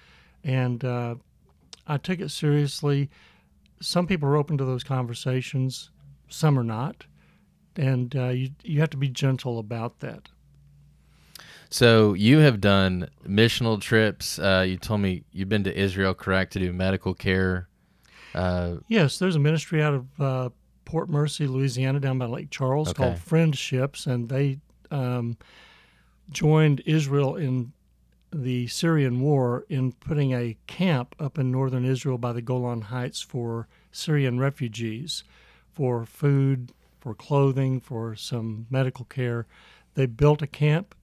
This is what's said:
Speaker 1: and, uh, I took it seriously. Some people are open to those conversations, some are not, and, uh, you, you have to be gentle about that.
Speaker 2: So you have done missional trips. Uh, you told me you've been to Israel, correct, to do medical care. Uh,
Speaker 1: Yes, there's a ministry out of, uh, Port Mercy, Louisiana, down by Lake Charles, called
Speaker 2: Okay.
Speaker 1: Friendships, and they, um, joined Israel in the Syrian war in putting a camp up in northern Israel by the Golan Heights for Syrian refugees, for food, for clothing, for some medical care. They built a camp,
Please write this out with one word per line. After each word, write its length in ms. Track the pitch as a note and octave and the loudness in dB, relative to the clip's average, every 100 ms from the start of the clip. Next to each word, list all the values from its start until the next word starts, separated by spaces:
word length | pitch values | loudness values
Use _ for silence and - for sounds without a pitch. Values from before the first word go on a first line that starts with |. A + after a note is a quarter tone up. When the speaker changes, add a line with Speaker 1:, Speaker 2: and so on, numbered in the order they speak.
| _ - _ _ | _ -20 _ _
Speaker 1:
and, 400 | D3 C3 B2+ A#2+ | -2 0 0 -2
uh, 320 | B2+ B2 A#2+ A#2+ _ _ _ _ _ - - | -4 -4 -4 -8 _ _ _ _ _ -14 -6
I 60 | D3 | -4
took 240 | - F3+ | -4 -6
it 120 | F#3+ | -6
seriously. 800 | - D3+ D3 C#3+ - D3 C#3 C#3 _ - _ _ _ _ - | -2 0 2 0 -2 0 0 -2 _ -20 _ _ _ _ -12
Some 260 | - F3 F3+ | -4 -2 0
people 200 | F#3 C#3 | 0 2
are 80 | D3 | 2
open 220 | D3 D3 | 2 -2
to 80 | C3+ | -2
those 180 | B2+ | -4
conversations, 1040 | - C3 A#2+ A#2 C3 B2+ B2 C3+ C3 - - _ - - - | -4 -4 -4 -6 -2 -2 -2 -2 -2 -4 -14 _ -20 -20 -18
some 320 | - D#3 C3+ | 0 2 4
are 40 | |
not, 420 | A#2 A2 C#3+ - - _ _ _ _ _ _ - | 0 -4 -6 -8 -20 _ _ _ _ _ _ -4
and, 360 | C3+ B2+ B2 | 0 0 -2
uh, 140 | C3+ B2+ | -2 -2
you, 220 | B2+ C3 D3 | -2 -4 -8
you 180 | A#3 D3 | -4 0
have 80 | D#3 | 0
to 80 | C3+ | 0
be 100 | C3+ | -4
gentle 500 | B2 C3+ B2+ C3 A#2 | 0 0 0 -2 -6
about 420 | G#2+ A#2 A#2 - | -6 -6 -8 -8
that. 280 | C3+ G#2 - _ _ _ - - _ _ _ _ _ - - - - | -14 -14 -20 _ _ _ -20 -20 _ _ _ _ _ -20 -20 -20 -8
Speaker 2:
So 440 | - A#2+ A2+ G#2+ | 4 6 8 6
you 260 | F#2+ G#2+ D3+ | 6 6 8
have 200 | D3+ G#2+ | 8 6
done 480 | G2+ G2 F#2+ F2+ F2+ - - | 4 6 4 0 -4 -10 -2
missional 540 | G2+ A#2 - A#2 G#2+ | 4 4 4 0 -2
trips. 580 | - A2+ G#2+ - - - | 2 2 2 0 -8 -2
Uh, 280 | G2 F#2+ F#2+ | 2 4 2
you 100 | F#2 | -2
told 240 | - G#2+ | -2 0
me 220 | G2 F2+ - | 0 -2 -8
you've 180 | F2+ F#2+ | -8 -2
been 140 | G#2+ | 0
to 140 | F#2+ F2+ | 0 0
Israel, 360 | G2 F#2 F#2+ | -2 0 -2
correct, 400 | F2+ - F#2+ F#2 | -2 0 0 0
to 60 | G#2 | -2
do 120 | F2+ | -2
medical 420 | F2+ F#2 F#2+ F#2+ | 0 0 0 -4
care. 540 | F2+ G2 F#2 F#2 F#2 F2+ _ _ _ _ - - - | -4 0 2 2 -2 -6 _ _ _ _ -20 -12 -4
Uh, 420 | F2+ F2+ F2 E2+ - | -2 0 -2 -6 -2
Speaker 1:
Yes, 320 | A3+ C#3+ - | 2 2 2
there's 160 | F#3 D#3+ | 0 2
a 40 | |
ministry 420 | C#3+ D#3+ - D#3 | 2 0 0 0
out 120 | D3+ | 0
of, 280 | C#3 C3 - | -2 -4 -4
uh, 280 | C#3 C3 B2 - _ _ - | -2 -2 -4 -8 _ _ -8
Port 240 | D#3+ E3+ | -6 -2
Mercy, 380 | D3 D3+ - C#3+ | 0 0 0 -2
Louisiana, 520 | C3 C3+ B2 C3 C#3 | 0 -2 0 0 0
down 180 | C#3 C3 | 0 -2
by 80 | B2 | -2
Lake 240 | B2+ D3 | -6 -8
Charles, 440 | - C3 C#3+ D#3 | -4 0 0 -2
called 200 | - - | 0 -2
Speaker 2:
Okay. 60 | E2+ | -2
Speaker 1:
Friendships, 880 | - D#3+ D#3+ C#3 - C3 C#3 - D3+ | 0 2 4 0 -2 -2 -2 -4 -4
and 220 | B2 A#2 | -4 -2
they, 300 | C3+ C#3+ C3+ - _ - | 0 0 -2 -10 _ -10
um, 460 | C#3+ B2 B2 A#2+ A#2 - - - - _ _ _ _ - | -4 -2 -2 -4 -8 -14 -20 -20 -20 _ _ _ _ -14
joined 520 | - D3+ D#3 D#3 C#3 - | -2 4 6 6 2 2
Israel 500 | D#3 C#3 C#3+ C3+ F3 | 0 2 2 0 0
in 380 | C#3+ B2+ A#2+ - _ _ _ _ _ | -2 -2 -4 -12 _ _ _ _ _
the 340 | D#3+ B2+ B2 A#2+ | -6 -4 -2 -4
Syrian 540 | - E3 D#3+ C3+ B2 | -2 2 2 2 2
war 440 | C#3 C#3+ B2 A#2+ - | 2 2 2 -2 -4
in 240 | C#3+ B2+ | -2 -2
putting 400 | - - D3+ C3+ | -4 -4 -2 0
a 240 | B2+ A#2+ A2 - | 0 -4 -8 -10
camp 480 | - F#3 C#3 A#2+ - | -2 0 0 -2 -6
up 180 | D3 - | -6 -2
in 140 | C3 | 0
northern 340 | B2+ C3+ B2+ B2+ | 0 0 0 0
Israel 320 | C3 C#3 B2 | -2 -2 -4
by 160 | A#2+ | -4
the 80 | A#2 | -4
Golan 400 | A#2 B2+ B2 A#2 | -4 -2 -2 -6
Heights 400 | G#2 B2+ B2 - | -6 -6 -6 -8
for 460 | - C3 A#2 A2+ A2+ _ _ | -10 -8 -6 -6 -8 _ _
Syrian 460 | - - D3 C3+ B2 | -10 -2 0 2 0
refugees, 840 | C3+ C#3 A#2+ A2 A#2 G#2+ E3 - - _ - _ _ | -2 -2 -6 -4 -6 -6 -10 -12 -14 _ -20 _ _
for 320 | - C3 A#2+ A2+ | -4 -2 -2 -6
food, 680 | - D3 C#3 C3+ C3 B2 _ _ _ | -2 2 4 4 0 -4 _ _ _
for 160 | A#2+ G#2+ | -12 -10
clothing, 640 | - C#3+ C#3 C3 C3+ C3 | -2 2 2 2 0 -2
for 360 | - A#2 A2+ G#2+ | -6 -8 -8 -10
some 520 | - A#2+ A2+ A2 A2+ | -8 -6 -6 -8 -4
medical 360 | C3 B2+ - A#2 | -2 -2 -4 -10
care. 420 | - B2 A#2 A2 _ - - _ | -6 -4 -4 -6 _ -20 -20 _
They 120 | - C3 | -2 -2
built 360 | A2+ D3 D3 | 4 4 4
a 60 | C#3+ | 0
camp, 460 | - D3+ D#3 G3+ - | 0 2 2 -2 -16